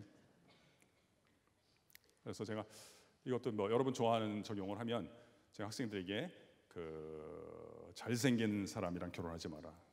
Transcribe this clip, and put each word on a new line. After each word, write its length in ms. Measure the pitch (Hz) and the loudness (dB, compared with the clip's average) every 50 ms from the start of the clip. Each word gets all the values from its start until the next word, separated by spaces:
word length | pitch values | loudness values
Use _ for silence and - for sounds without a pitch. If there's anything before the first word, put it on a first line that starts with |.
| 107 - - - - - - _ - - - - - - _ _ - _ _ _ _ _ _ _ _ _ _ _ _ _ _ _ _ _ _ _ _ _ - - _ - _ _ - | -10 -12 -18 -20 -20 -20 -20 _ -20 -20 -20 -20 -20 -20 _ _ -20 _ _ _ _ _ _ _ _ _ _ _ _ _ _ _ _ _ _ _ _ _ -20 -20 _ -20 _ _ -8
그래서 200 | 120 101 - 113 | -8 -6 -4 -4
제가 220 | 104 110 107 101 - - - - - - - - - _ _ - | -2 -2 -4 -4 -6 -10 -16 -18 -18 -20 -20 -20 -20 _ _ -2
이것도 260 | 131 127 120 - 131 107 | -2 0 0 0 0 2
뭐, 180 | 104 98 104 | 4 4 6
여러분 220 | 113 123 135 131 127 | 6 6 6 4 4
좋아하는 500 | - 120 113 117 113 110 107 104 107 92 | 4 6 6 6 6 4 2 0 -2 -2
적용을 360 | - 110 101 95 98 101 104 | -2 -4 -2 -2 -2 -2 -2
하면 300 | 117 117 117 113 85 - - - - - - - _ _ | 0 0 0 0 0 -4 -8 -14 -20 -20 -20 -20 _ _
제가 160 | - - 107 107 | -8 -8 -6 -6
학생들에게 640 | 110 - 123 110 104 98 90 90 101 110 156 180 - - - - - - _ _ | -4 -4 -2 -2 0 -2 0 0 0 0 0 -2 -6 -12 -20 -20 -20 -20 _ _
그 1200 | - 90 82 80 80 80 78 78 78 78 78 78 80 82 80 80 82 82 80 78 78 80 82 85 - | -10 -8 -6 -6 -6 -6 -6 -8 -8 -8 -8 -10 -10 -10 -10 -12 -12 -12 -12 -14 -14 -14 -16 -14 -14
"잘생긴 680 | - - 113 120 117 131 139 120 113 113 104 104 104 98 | -8 -2 0 2 4 6 6 6 6 6 4 4 2 2
사람이랑 460 | 90 - 113 95 87 87 87 87 87 | 0 0 0 0 0 0 0 -2 -4
결혼하지 360 | - - 87 85 82 82 - 87 | -4 -4 -4 -4 -4 -4 -4 -6
마라. 240 | 78 78 80 80 80 - - - | -6 -8 -10 -12 -14 -16 -20 -20